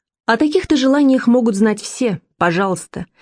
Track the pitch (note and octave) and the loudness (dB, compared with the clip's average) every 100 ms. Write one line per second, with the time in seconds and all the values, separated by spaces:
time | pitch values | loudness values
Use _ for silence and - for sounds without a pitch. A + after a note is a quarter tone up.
0 | _ _ - A#3 D#4 F#4 F4 D4+ C4 C#4 | _ _ -2 0 0 0 0 0 2 2
1 | C#4 C4 - B3 A#3 G3 A3 G#3 - - | 2 2 2 2 2 0 0 0 -6 -4
2 | B3 E3+ - - F3 E3+ G3 F3+ - - | -4 -4 -8 -4 -2 0 -2 -4 -8 -14
3 | F3 _ | -16 _